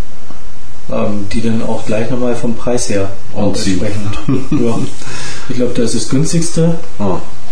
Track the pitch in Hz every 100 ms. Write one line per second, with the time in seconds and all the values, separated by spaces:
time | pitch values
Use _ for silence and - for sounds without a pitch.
0 | - - - - - - - - - 113
1 | 107 104 101 113 113 113 120 110 - 107
2 | 117 123 123 117 120 110 127 120 110 98
3 | 98 - - 104 98 - 98 90 104 104
4 | 101 101 - 135 131 - 117 156 139 -
5 | - - - - - 123 123 127 113 113
6 | - 139 160 170 160 170 170 165 - -
7 | 208 165 - - -